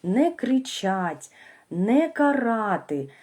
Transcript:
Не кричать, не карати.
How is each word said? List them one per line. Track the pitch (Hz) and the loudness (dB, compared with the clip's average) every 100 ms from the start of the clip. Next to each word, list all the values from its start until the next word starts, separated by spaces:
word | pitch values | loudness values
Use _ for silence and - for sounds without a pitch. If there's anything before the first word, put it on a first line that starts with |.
Не | 175 214 330 | -2 2 2
кричать, | 339 254 262 262 - 190 190 175 147 - - - - _ | 0 0 0 -2 -4 -2 0 -2 -6 -14 -20 -20 -20 _
не | 170 196 262 320 | -2 2 4 2
карати. | 320 294 277 233 226 214 175 - 143 139 - | 2 2 2 0 0 0 -2 -2 -6 -6 -12